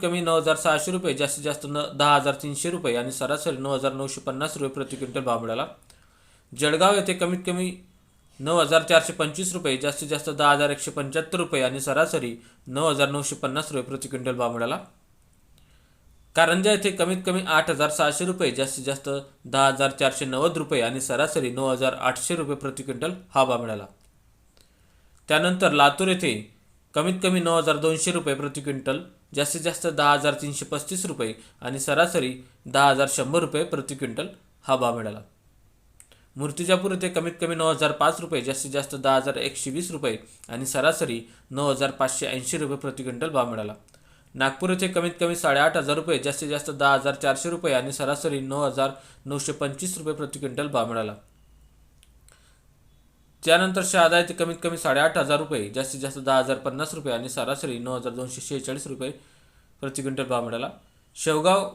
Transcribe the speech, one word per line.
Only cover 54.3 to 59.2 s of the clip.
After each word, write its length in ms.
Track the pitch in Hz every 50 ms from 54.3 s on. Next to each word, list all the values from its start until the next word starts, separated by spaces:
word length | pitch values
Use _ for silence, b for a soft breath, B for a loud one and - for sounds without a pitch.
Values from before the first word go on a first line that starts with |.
| 170
कमीत 220 | - 170 165 170 170 -
कमी 140 | 170 170 160
साडेआठ 400 | - 151 131 139 151 160 156 180
हजार 220 | 139 139 147 147
रुपये, 300 | 160 147 156 120 101 104
जास्तीत 320 | 107 131 135 135 - 135
जास्त 180 | 135 135 135 139
दहा 180 | 131 135 135 131
हजार 200 | 127 135 131 -
पन्नास 360 | - 139 127 135 156 151 -
रुपये 200 | 160 139 139 120
आणि 160 | 117 123 127
सरासरी 500 | - 143 117 120 139 135 - 139 123 117
नऊ 160 | 120 127 127
हजार 160 | 123 117 123
दोनशे 300 | 117 123 127 123 127 131
शेहेचाळीस 460 | - - 147 135 135 139 131 147 - 143
रुपये 240 | 135 120 127 139 147 b